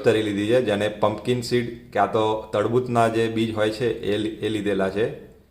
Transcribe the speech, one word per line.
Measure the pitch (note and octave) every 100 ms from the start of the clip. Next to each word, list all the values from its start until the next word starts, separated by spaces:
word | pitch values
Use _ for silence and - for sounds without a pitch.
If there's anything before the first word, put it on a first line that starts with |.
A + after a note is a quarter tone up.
તરી | A#2+ G#2+
લીધી | G#2+ G2+ G#2
છે, | B2+
જેને | G#2+ G2+ G#2
પમ્પકિન | - G#2+ G#2+ A#2+ B2
સીડ | A#2+ B2 A#2 - -
ક્યાં | G#2 G2
તો | A2+ A2 A2 -
તડબૂચના | G#2 A2 A#2+ B2+ A#2 A#2
જે | A2 A2+
બીજ | A2 A2+
હોય | G#2 G#2+
છે | A2 A#2+ -
એ | G2+ G#2
લી-, | G#2+
એ | - G#2+
લીધેલા | G#2+ G2 F#2+ F#2+
છે. | G2 A#2 - - - _